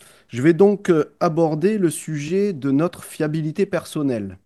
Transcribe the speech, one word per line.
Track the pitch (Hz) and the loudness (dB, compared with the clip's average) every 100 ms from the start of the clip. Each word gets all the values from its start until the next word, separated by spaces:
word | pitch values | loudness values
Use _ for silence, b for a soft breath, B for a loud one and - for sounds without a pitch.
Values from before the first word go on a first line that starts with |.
| b b b | b b b
Je | 117 | 0
vais | 143 | 2
donc, | 165 196 202 202 | 6 4 4 2
euh, | 165 147 - | 2 0 -2
aborder | 175 156 165 156 180 220 | -2 2 0 2 0 2
le | 175 | 0
sujet | - - 151 147 190 208 | -2 -6 -8 -4 0 0
de | 160 135 | -2 0
notre | 139 170 - | 0 0 -4
fiabilité | - - 151 156 151 151 190 | -14 -6 -4 -2 -4 -2 -2
personnelle. | 170 - 160 143 117 98 92 | -4 -6 -4 -4 -4 -6 -12